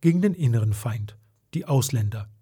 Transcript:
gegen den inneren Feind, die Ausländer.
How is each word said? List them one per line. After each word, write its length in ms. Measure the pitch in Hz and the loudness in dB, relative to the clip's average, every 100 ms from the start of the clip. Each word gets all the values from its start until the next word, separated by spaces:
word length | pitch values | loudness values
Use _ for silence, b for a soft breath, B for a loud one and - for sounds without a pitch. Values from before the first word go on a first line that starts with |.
gegen 180 | 165 170 | 4 4
den 140 | 202 | 2
inneren 400 | 180 143 117 107 | 2 2 2 0
Feind, 420 | 104 - 110 104 - _ _ _ | -2 -4 -6 -8 -12 _ _ _
die 100 | 165 | -10
Ausländer. 640 | - 139 131 123 104 107 104 - | 0 0 0 -2 -2 -4 -12 -18